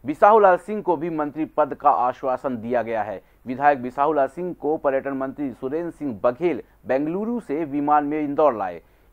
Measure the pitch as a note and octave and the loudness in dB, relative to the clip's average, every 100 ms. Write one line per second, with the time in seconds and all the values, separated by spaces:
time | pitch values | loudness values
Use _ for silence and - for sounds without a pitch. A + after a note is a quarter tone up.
0 | - D3+ G3+ A3 G3+ F3+ - G#3+ E3 D#3+ | -10 4 6 8 8 6 0 -4 -2 -2
1 | E3+ D#3 D3 D3 D#3 - D3 C3 C#3+ G2+ | -2 -4 -4 -4 -4 0 -2 2 2 4
2 | B2 B2+ C3+ B2+ C#3+ B2 A2+ A#2+ A2+ A2+ | 0 -2 -4 -2 -4 -6 -2 -2 -2 -4
3 | G#2 F#2+ - _ - B2+ C#3+ C#3+ B2 B2 | -4 -8 -14 _ -12 0 2 2 -2 -2
4 | C#3+ D3+ C3+ - F3+ - C#3+ D#3 D3 C3+ | 0 2 -2 -4 -8 -6 -4 -2 0 0
5 | C3+ C3+ C3+ C3 C#3+ G#2+ C3 D3+ E3+ - | -2 -6 -8 -6 -8 -8 -8 -6 -8 -8
6 | D3 G#2+ B2 B2 F3 B2+ - _ - C3 | -8 -2 -2 0 -2 -2 -8 _ -4 -2
7 | D3+ F3 A3 A#3+ - D3 E3 C#3+ C#3+ D3 | -2 -4 -4 -6 -4 -6 -4 -2 2 2
8 | C#3+ D3+ D3 C#3+ D3+ A2+ F#2+ E2+ - _ | 2 -2 -2 2 2 2 -4 -8 -16 _
9 | _ | _